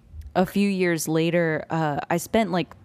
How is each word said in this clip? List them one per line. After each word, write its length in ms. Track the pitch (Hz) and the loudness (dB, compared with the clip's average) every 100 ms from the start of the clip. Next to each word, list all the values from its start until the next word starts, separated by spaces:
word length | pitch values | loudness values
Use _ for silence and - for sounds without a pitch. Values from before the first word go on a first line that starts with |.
| - - - | -20 -16 -6
a 120 | - 185 | -2 0
few 220 | 196 202 | 2 0
years 400 | 190 180 165 160 | 2 0 0 0
later, 560 | 160 165 175 165 156 - | 0 2 2 2 0 -2
uh, 280 | 165 156 143 - | -2 0 -2 -2
I 80 | 170 | -2
spent, 360 | - 220 202 | 0 0 2
like, 220 | 175 - - | 0 -4 -8